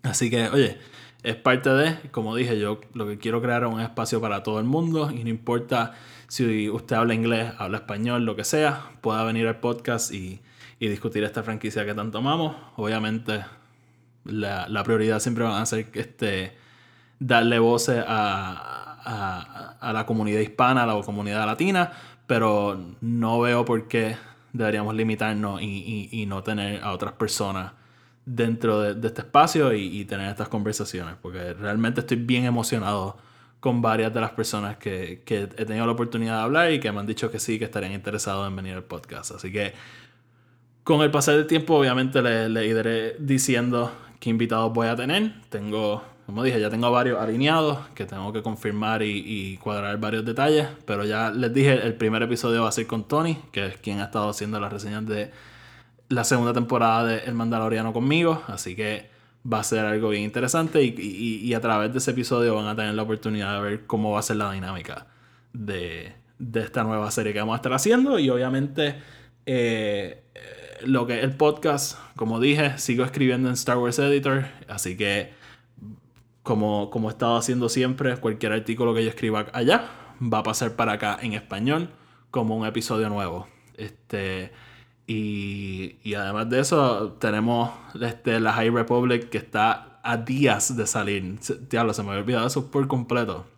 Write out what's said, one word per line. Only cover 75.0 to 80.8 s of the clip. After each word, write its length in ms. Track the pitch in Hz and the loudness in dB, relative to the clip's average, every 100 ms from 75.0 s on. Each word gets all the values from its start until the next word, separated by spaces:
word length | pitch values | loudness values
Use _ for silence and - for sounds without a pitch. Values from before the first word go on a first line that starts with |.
| 101 101 - - - - _ - 104 - _ _ _ _ - | 0 0 -2 -12 -20 -20 _ -20 -18 -18 _ _ _ _ 0
como, 420 | 110 107 104 101 | 2 2 2 0
como 200 | 117 110 | -2 -2
he 20 | |
estado 240 | 110 120 117 | 0 2 2
haciendo 320 | 117 123 117 | 2 0 0
siempre, 460 | 131 127 131 131 123 | 2 0 0 -2 0
cualquier 360 | 113 107 110 | -2 -2 0
artículo 420 | 110 110 113 120 113 | -2 -2 0 2 2
que 80 | |
yo 60 | 113 | 0
escriba 380 | - 113 107 104 | 0 0 0 -2
allá 360 | - 120 226 - - - - | 0 4 4 2 -14 -20 -6
va 180 | 120 110 | -2 0
a 40 | |
pasar 320 | 110 110 117 | 0 -2 -2
para 180 | 113 | 0